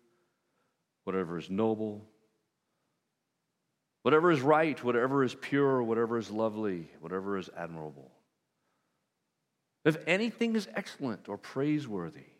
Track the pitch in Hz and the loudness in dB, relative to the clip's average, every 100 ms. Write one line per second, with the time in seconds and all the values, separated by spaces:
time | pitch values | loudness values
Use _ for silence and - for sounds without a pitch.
0 | _ _ _ _ _ _ _ _ _ _ | _ _ _ _ _ _ _ _ _ _
1 | 95 95 85 85 92 98 113 107 107 104 | -4 -4 -2 -6 -4 0 0 0 -4 -8
2 | 104 _ _ _ _ _ _ _ _ _ | -16 _ _ _ _ _ _ _ _ _
3 | _ _ _ _ _ _ _ _ _ _ | _ _ _ _ _ _ _ _ _ _
4 | 123 156 175 151 135 151 165 120 123 120 | 4 6 6 4 6 4 4 0 0 2
5 | 131 139 123 - - 139 139 131 113 113 | 2 2 0 -2 -2 2 4 2 2 0
6 | 113 117 98 107 113 107 107 87 78 - | 0 -2 -2 -2 -2 -2 -4 -4 -8 -14
7 | 82 95 98 98 87 92 85 82 78 69 | -8 -6 -4 -4 -6 -10 -10 -10 -12 -14
8 | 65 _ _ _ _ _ _ _ _ _ | -20 _ _ _ _ _ _ _ _ _
9 | _ _ _ _ _ _ _ _ 156 156 | _ _ _ _ _ _ _ _ 0 0
10 | 160 190 233 - 233 220 - - - - | 0 0 0 0 0 0 -2 -6 -8 -6
11 | 135 95 - 101 - 131 147 151 123 98 | -6 -6 -8 -10 -8 -2 0 0 -2 -6
12 | 82 - - | -6 -10 -20